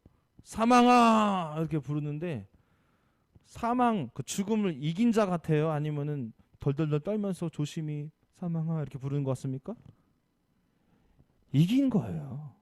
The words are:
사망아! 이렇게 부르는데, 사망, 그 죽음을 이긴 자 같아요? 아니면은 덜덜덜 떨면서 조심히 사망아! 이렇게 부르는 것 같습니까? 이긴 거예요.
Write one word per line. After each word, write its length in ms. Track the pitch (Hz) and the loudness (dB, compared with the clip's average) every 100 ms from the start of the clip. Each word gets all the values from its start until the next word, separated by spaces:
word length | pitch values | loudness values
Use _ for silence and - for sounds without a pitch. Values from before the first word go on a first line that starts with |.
| _ _ _ _ | _ _ _ _
사망아! 1120 | - - 233 247 240 247 233 220 208 190 160 151 | -14 -2 4 6 8 8 6 6 4 0 -4 -4
이렇게 220 | 160 160 | -2 -2
부르는데, 680 | 135 147 147 147 175 131 95 _ _ _ _ _ _ _ _ _ _ | -4 -4 -4 -6 -6 -8 -10 _ _ _ _ _ _ _ _ _ _
사망, 640 | - 233 247 240 214 120 | -8 -4 2 2 2 -4
그 100 | - | -8
죽음을 540 | - - 196 220 202 139 | -8 -6 -2 0 0 -2
이긴 320 | 147 170 240 | -4 0 2
자 140 | 220 202 | 4 2
같아요? 460 | 175 - 151 160 | 0 0 2 2
아니면은 600 | 151 151 147 147 147 113 - _ _ | -2 -2 -4 -4 -6 -8 -12 _ _
덜덜덜 420 | 147 139 156 151 | -2 0 0 -2
떨면서 480 | 170 214 202 180 165 | -2 -2 -2 -4 -6
조심히 600 | - 147 - 151 147 151 - _ _ | -4 -6 -6 -8 -8 -10 -16 _ _
사망아! 460 | 175 165 160 165 | -6 -4 -2 -2
이렇게 160 | 139 131 | -4 -8
부르는 260 | 135 143 | -4 -2
것 80 | 135 | -2
같습니까? 440 | 127 135 131 - - - - _ _ _ _ _ _ _ _ _ _ _ _ _ _ _ | -2 -4 -8 -8 -14 -16 -20 _ _ _ _ _ _ _ _ _ _ _ _ _ _ _
이긴 380 | 131 175 254 277 | 2 4 4 2
거예요. 640 | 226 120 160 139 135 151 - | 0 -2 -6 -8 -12 -14 -18